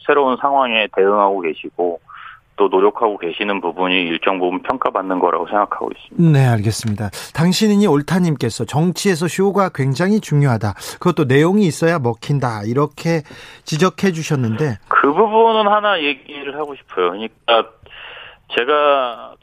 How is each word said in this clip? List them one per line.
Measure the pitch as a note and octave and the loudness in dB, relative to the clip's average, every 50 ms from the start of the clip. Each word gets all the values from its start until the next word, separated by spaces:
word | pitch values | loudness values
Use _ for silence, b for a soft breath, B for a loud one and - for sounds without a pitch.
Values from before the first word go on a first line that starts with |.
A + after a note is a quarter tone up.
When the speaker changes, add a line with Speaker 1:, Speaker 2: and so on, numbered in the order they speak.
| - | -2
Speaker 1:
새로운 | - D3 C#3+ C#3 C3 B2 | 0 2 2 2 0 0
상황에 | A#2+ - C#3+ C#3 C3+ C3 A#2+ A2+ A2 G#2 G2 - | 0 0 0 2 2 2 2 2 0 0 0 0
대응하고 | G2+ F#2+ G2 G#2 G#2 G2+ G2 G2 F#2+ | 0 2 4 4 4 4 2 2 0
계시고 | E2+ D#2+ D2 - - D#2 - - F2+ F2 E2+ - B B B B B B B B _ _ _ | -4 -4 -6 -8 -10 -10 -6 -4 -4 -4 -4 -8 B B B B B B B B _ _ _
또 | - G2+ | 0 0
노력하고 | F#2 F#2+ F#2 G2 G#2 - - A#2+ A2 G2+ | 2 4 4 4 2 2 2 0 -2 -2
계시는 | F#2 F2 E2+ D#2+ - G#2+ G2+ G2+ F#2+ | -4 -6 -8 -6 -4 -4 -4 -4 -4
부분이 | E2+ E2+ D#2+ F2+ F#2 F2+ F2+ F#2+ F2 | -4 -6 -4 -2 -2 0 0 0 0
일정 | E2 E2 E2 - G2+ F#2+ | -2 -4 -2 -2 -2 -2
부분 | F2+ F2+ F2+ F#2 F2+ - | 0 -2 -2 -2 -4 -4
평가받는 | - C3 C3 - B2+ - G2+ F#2+ F#2 F#2 F2+ | -6 -4 -2 -2 -2 -2 -2 -4 -4 -2 0
거라고 | F2+ F2 E2 E2 F2 | 0 0 0 -2 -2
생각하고 | - G#2+ G#2 G2+ - - - - A1 - | -2 0 0 0 -2 -4 -6 -8 -8 -10
있습니다. | - - - - - E3+ D#3+ D3 | -12 -18 -8 -2 2 2 4 4
Speaker 2:
네, | C3+ C3+ | 4 4
알겠습니다. | B2 A#2 G#2+ G2+ A2+ G#2 - - A2 G#2 - G#2+ G2 B B B B - | 4 2 2 0 -2 -4 -2 -4 -6 -4 -4 -6 -8 B B B B -4
당신이니 | C#3+ E3 F3+ F3+ - A3 G#3 G3+ G3+ G#3 | 0 0 0 2 2 2 2 4 4 4
옳다님께서 | F#3+ C#3+ C#3+ C#3+ - E3+ F#3+ F3+ E3+ D3 A#2+ C3 A2+ - - A#2 | 4 2 0 0 0 0 0 2 0 0 -2 -4 -4 -4 -6 -6
"정치에서 | - - D3 E3 F3+ D#3 - - G3+ F3+ C#3+ F3+ E3 | -4 -2 0 0 0 -2 0 0 0 0 0 -2 -2
쇼가 | - F#3 G3 G3+ F3+ G3+ F#3+ F3+ - | 0 0 0 0 2 0 -2 -2 -2
굉장히 | - C3 C3+ C3 B2 F3 F#3+ A3 G#3+ | -2 -2 -2 0 0 0 2 0 0
중요하다. | - - D3+ C#3+ C#3+ C3+ A#2 G2+ A2+ G#2 F#2+ B B B B B | 0 0 2 2 4 2 2 0 -2 -4 -6 B B B B B
그것도 | - F3 E3 - D3+ | -2 0 0 2 2
내용이 | A#2+ C3+ C#3 D#3 F3 G3 G#3+ G#3 | 4 4 4 4 4 4 2 2
있어야 | D#3+ - - E3 E3 E3+ D#3+ | 2 0 0 0 0 0 0
먹힌다." | B2 A#2+ A2+ - - - C#3+ C#3 C3 B2 A2 G#2 G#2 | 0 -2 -4 -4 -4 -2 -2 -2 -2 -2 -4 -4 -6
이렇게 | A2+ B2 C#3 D3 D3 - - - E3 E3+ D#3 B B B B B B B B B | -2 -2 0 -2 -2 -4 -4 -2 -2 -2 -2 B B B B B B B B B
지적해 | - D#3+ D3 F#3 F#3 - - G3+ F#3+ | -6 -2 0 0 0 0 0 0 0
주셨는데, | E3 D#3+ D3+ - D#3 C3+ B2 A2 A2 G#2+ D#3 C#3 A2 - - - | 0 -2 -2 -2 -2 0 0 0 0 -2 -2 -2 -4 -4 -2 0
Speaker 1:
그 | - - - C#3 D3+ | 2 4 4 4 4
부분은 | F3 A3+ G#3 G#3+ A3 A3+ A3+ A3 A3 G#3+ G3+ | 2 2 4 4 4 4 4 4 2 2 2
하나 | G#3 G#3+ G#3 G#3 G3 E3+ D3 | 2 2 2 0 0 0 0
얘기를 | C#3+ C#3 C3+ - - D3 C#3+ C#3 C#3 C3+ | -2 -4 -6 -10 -16 -16 -12 -12 -10 -8
하고 | D3 D3+ D3 C#3 | -8 -8 -10 -10
싶어요. | - - - - F#2+ F2+ F2 | -14 -18 -8 -2 -2 0 0
그러니까 | F#2 G#2 A2+ A2 - _ _ - A#2+ A2+ A2 - - _ B B B B B B B B B B B B _ - - | -2 -4 -8 -10 -12 _ _ 2 2 2 2 0 -8 _ B B B B B B B B B B B B _ -6 -4
제가 | A#2 A#2+ C3+ D3+ D3 D3 C#3+ C#3+ C3+ B2+ A#2+ A#2 A#2+ B2 - - - | -2 0 0 0 2 2 2 2 2 0 -4 -6 -10 -16 -18 -20 -20